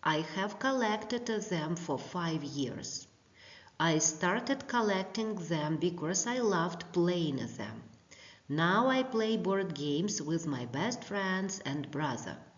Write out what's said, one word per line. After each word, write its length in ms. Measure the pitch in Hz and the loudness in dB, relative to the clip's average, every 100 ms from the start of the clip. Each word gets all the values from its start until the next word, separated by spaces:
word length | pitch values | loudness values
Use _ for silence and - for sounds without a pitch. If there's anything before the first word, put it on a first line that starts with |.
I 200 | 151 156 165 185 | 2 0 0 -2
have 240 | 202 - | -4 -2
collected 640 | 262 262 226 214 - 240 240 | 0 2 2 0 -2 -4 0
them 500 | 220 202 175 156 170 | -2 0 -2 0 -2
for 220 | - 135 | -2 -4
five 440 | - 180 170 160 | -2 -4 -2 -2
years. 640 | 143 135 123 - - - - _ _ - - - - _ | -4 -4 -4 -4 -8 -10 -12 _ _ -20 -20 -20 -20 _
I 180 | 165 156 | 2 4
started 680 | 156 - 180 214 240 269 - | 2 2 0 2 0 -2 0
collecting 680 | 247 214 190 190 - 220 196 | 2 2 2 0 -2 -2 -2
them 420 | 160 165 151 156 | 0 0 2 2
because 480 | 170 170 156 185 240 | 2 0 -2 0 0
I 140 | 247 | 2
loved 520 | 233 180 170 - - | 2 2 0 -2 -2
playing 520 | 180 175 175 160 131 117 - | 2 4 4 2 0 -4 -6
them. 260 | 107 113 - - _ - - - - | -8 -10 -16 -20 _ -20 -20 -20 -4
Now 400 | 147 170 202 254 | 2 4 6 6
I 160 | 262 | 4
play 320 | 254 226 220 220 | 2 2 2 2
board 400 | 180 196 185 143 | 2 2 0 -2
games 460 | 147 143 202 - | 0 2 0 -2
with 260 | 147 165 165 | 0 0 0
my 180 | 131 123 | -2 -2
best 380 | 135 202 247 | -2 -2 -2
friends 580 | - 202 190 185 190 - - | -4 -2 0 0 -2 -4 -4
and 260 | 143 135 | -4 -4
brother. 460 | - 151 117 98 73 - | -2 -2 -4 -6 -12 -14